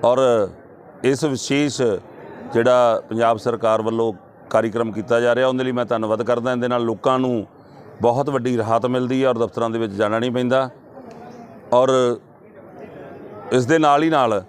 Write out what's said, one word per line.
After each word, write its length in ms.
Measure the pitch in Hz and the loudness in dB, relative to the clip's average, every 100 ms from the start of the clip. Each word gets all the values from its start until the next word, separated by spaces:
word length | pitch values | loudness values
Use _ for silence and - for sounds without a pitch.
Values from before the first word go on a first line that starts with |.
| 117 | 2
ਔਰ 140 | 123 131 117 95 87 - - - - | 2 2 2 0 -6 -20 -20 -20 -2
ਇਸ 200 | 120 135 | 0 0
ਵਿਸ਼ੇਸ਼ 580 | 151 131 - 139 147 127 123 92 - - - - - | 0 -4 -2 0 0 0 -2 -2 -6 -20 -20 -18 -4
ਜਿਹੜਾ 480 | 117 117 123 120 113 - | 0 4 4 4 2 -2
ਪੰਜਾਬ 280 | 113 117 113 | 0 2 2
ਸਰਕਾਰ 440 | 123 113 110 110 | -2 -2 0 0
ਵੱਲੋਂ 300 | 110 113 113 95 - - - | 0 0 -2 -4 -16 -20 -2
ਕਾਰਿਕ੍ਰਮ 420 | 110 113 107 117 | 0 0 -2 -4
ਕੀਤਾ 280 | 104 104 117 | -4 0 2
ਜਾ 160 | 120 120 | 2 2
ਰਿਹਾ, 120 | 131 | 0
ਉਹਦੇ 160 | 127 | 0
ਲਈ 80 | 131 | -2
ਮੈਂ 140 | 123 117 | -2 -2
ਧੰਨਵਾਦ 380 | 120 110 110 | -2 -2 -2
ਕਰਦਾ। 280 | 117 120 120 | 0 -2 -2
ਇਹਦੇ 160 | 123 123 | -2 -2
ਨਾਲ 180 | 123 117 | -2 -2
ਲੋਕਾਂ 340 | 113 139 131 | -2 0 0
ਨੂੰ 260 | 127 120 95 - - - - - | 0 -2 -6 -14 -20 -20 -20 -2
ਬਹੁਤ 280 | 117 120 139 | 0 0 0
ਵੱਡੀ 260 | 135 120 120 | -2 -2 -2
ਰਾਹਤ 280 | 110 113 123 | 0 0 0
ਮਿਲਦੀ 360 | 127 127 131 | -2 -2 0
ਹੈ 40 | 131 | 0
ਔਰ 80 | 117 | 0
ਦਫ਼ਤਰਾਂ 320 | 113 - 117 | -2 -2 -4
ਦੇ 100 | 113 | -2
ਵਿੱਚ 140 | 113 | -4
ਜਾਣਾ 260 | 98 107 113 | -2 0 0
ਨਹੀਂ 120 | 123 | -2
ਪੈਂਦਾ। 380 | 123 123 131 131 - - - - - - - - - - | -2 0 0 -2 -8 -20 -20 -20 -20 -20 -20 -20 -20 0
ਔਰ 160 | 120 127 131 123 117 - - - - - - - - - - - - - | 2 4 4 2 -2 -8 -20 -20 -20 -20 -20 -20 -18 -18 -18 -18 -16 -2
ਇਸ 140 | 123 120 | 0 2
ਦੇ 120 | 160 | 4
ਨਾਲ 240 | 151 143 | 4 4
ਹੀ 60 | 160 | 4
ਨਾਲ 340 | 156 123 104 | 2 2 0